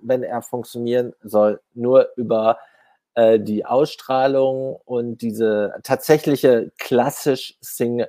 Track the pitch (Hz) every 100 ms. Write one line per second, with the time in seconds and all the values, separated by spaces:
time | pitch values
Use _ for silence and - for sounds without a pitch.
0 | 113 127 123 120 - 123 117 120 120 123
1 | 123 - 104 104 104 104 _ 120 120 131
2 | 123 - 113 110 110 117 - _ _ _
3 | _ - 113 110 107 107 - 123 151 -
4 | - 131 135 135 135 131 135 131 _ 123
5 | 120 113 117 107 110 104 101 - - 135
6 | - 156 156 139 139 120 - _ - 123
7 | 131 - 147 131 - _ - - 120 120